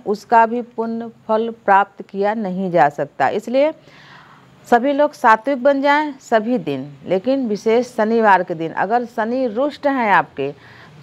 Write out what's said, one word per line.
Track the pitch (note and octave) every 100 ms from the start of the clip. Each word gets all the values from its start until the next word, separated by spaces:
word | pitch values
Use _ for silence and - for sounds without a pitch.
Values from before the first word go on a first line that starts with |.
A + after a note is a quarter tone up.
| G#3+
उसका | G#3 - A#3 A3+
भी | A#3+
पुण्य | A#3 - A3+ A3+ A#3 A3+ -
फल | A3 A3+ A3+ -
प्राप्त | G3 G3 -
किया | G3 G3 G3+
नहीं | A3 G3+ F#3 F#3+
जा | E3+ D3
सकता। | D3 C#3+ - C3
इसलिए | E3 G#3+ B3+ D4 D#4 _ - - - - - _ _ -
सभी | A#3+ B3+
लोग | C#4 D4
सात्विक | D4 B3 A3 B3 C#4
बन | C#4 C#4
जाएं | C#4+ C#4+ D4+ C4+
सभी | - A3+ A3 B3
दिन, | D#3 C3+ C#3+ C#3+ -
लेकिन | F3+ F#3 C4+ B3
विशेष | G#3 A3+ A3+ B3
शनिवार | - G#3+ A#3 A3 F#3
के | F3+
दिन। | E3 E3
अगर | - F#3 A#3 A#3
शनि | - A3 B3+ B3+
रुष्ट | G#3 C#4+ C#4+ C#4+
हैं | C#4 A3+
आपके, | F3+ D3+ - C#3 C#3+ - - - -